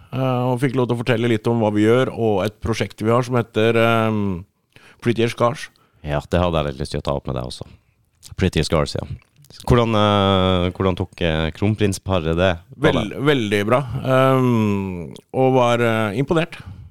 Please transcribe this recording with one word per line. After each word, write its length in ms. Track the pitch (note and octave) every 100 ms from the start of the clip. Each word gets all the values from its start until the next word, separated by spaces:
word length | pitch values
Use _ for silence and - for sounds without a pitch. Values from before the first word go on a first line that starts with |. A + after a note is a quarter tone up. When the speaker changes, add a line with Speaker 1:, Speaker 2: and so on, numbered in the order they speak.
| -
Speaker 1:
Eh, 360 | B2 C3 B2
og 160 | B2 B2
fikk 160 | C3+ B2+
lov 140 | A#2+
til 80 | A#2+
å 20 |
fortelle 300 | A#2+ A2+ A#2+
litt 160 | A2 A#2+
om 140 | A#2
hva 100 | G#2+
vi 140 | G#2 G#2+
gjør, 260 | A#2+ C3
og 320 | - A2+ G2+
et 160 | G#2 -
prosjekt 400 | A2 A2+ G#2 -
vi 80 | G#2+
har 140 | A#2
som 120 | A#2+ B2
heter, 420 | A2 A2 A2 A2+
ehm, 640 | A2+ A2+ A2 G#2+ G2+ F2 F#2 _ _ - - -
Pretty 220 | A#2+ A2 A#2
Scars. 400 | - A#2+ - - _ _ _
Speaker 2:
Ja, 160 | - D2
det 200 | - F2
hadde 200 | F2+ D#2+
jeg 60 | D2
litt 120 | C2+
lyst 100 | D2
til 80 | D2
å 40 | -
ta 80 | C#2
opp 120 | C2+
med 80 | C2
deg 100 | B1
også. 160 | - - - _ _ _ _ - -
Pretty 260 | F2+ E2
Scars, 320 | D2+ E2 C#2+ -
ja. 120 | - - - _ - - -
Hvordan, 300 | B2 A2+ G#2+
eh, 720 | G#2 G#2 G2 G2 F#2 F#2 F2+
hvordan 260 | - F#2+ F2+
tok, 180 | F#2 -
eh, 280 | E2+ D#2 D#2+
kronprinsparet 840 | - G2+ G#2+ G#2 F#2+ - F#2+ D#2 E2
det? 160 | F#2+ F2 - A#2+
Speaker 1:
Vel-, 380 | D3 C3+ G2+ -
veldig 380 | C#3 C#3+ G#2 G#2 G#2
bra. 140 | B2+ C3 B2
Ehm, 1120 | C3 C3 C3 C3 B2+ A#2 G#2+ G2+ F#2+ F2+ D2+ - -
og 200 | - C3
var, 260 | C3 A#2+ A#2
eh, 380 | A#2 A2 G#2+ G2+
imponert. 400 | C#3+ E3+ E3 - - - -